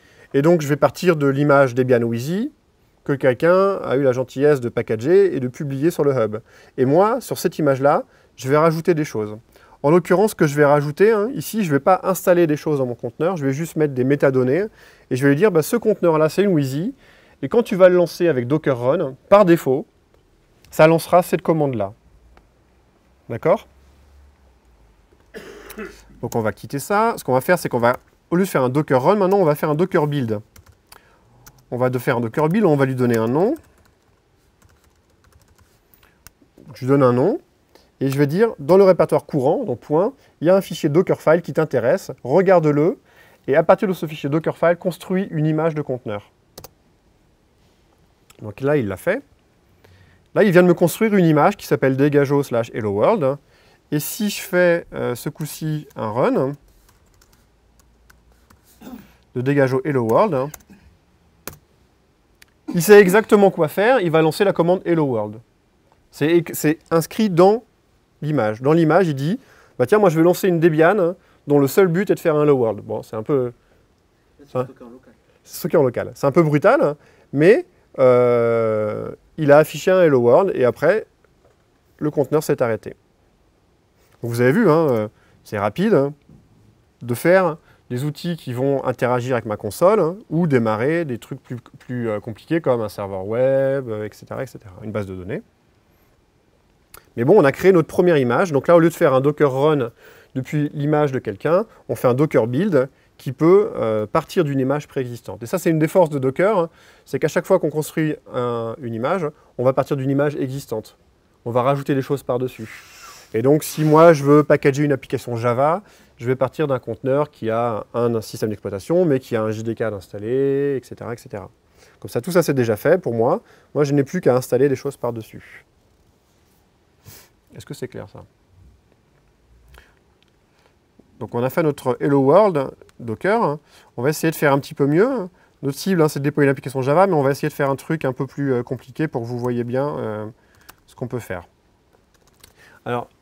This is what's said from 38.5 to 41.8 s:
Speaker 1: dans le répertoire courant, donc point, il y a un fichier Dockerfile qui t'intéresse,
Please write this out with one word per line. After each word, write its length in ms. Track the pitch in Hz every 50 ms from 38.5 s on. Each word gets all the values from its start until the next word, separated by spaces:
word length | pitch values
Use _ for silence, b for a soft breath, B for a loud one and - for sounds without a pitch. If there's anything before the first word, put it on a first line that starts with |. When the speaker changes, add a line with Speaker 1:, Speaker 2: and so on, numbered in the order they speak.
| - -
Speaker 1:
dans 180 | 143 135 180
le 80 | 190 202
répertoire 400 | 190 175 160 160 - 160 143 -
courant, 400 | - - 147 123 143 - 285 240
donc 160 | 202 123 -
point, 320 | - - 147 160 196 254 - b b b b b
il 60 | 139 170
y 20 |
a 60 | 190
un 40 | 196
fichier 300 | 185 - 175 - - 156
Dockerfile 500 | 143 175 185 - 151 - - 156 160 180
qui 140 | - - 139
t'intéresse, 560 | 165 156 147 - 123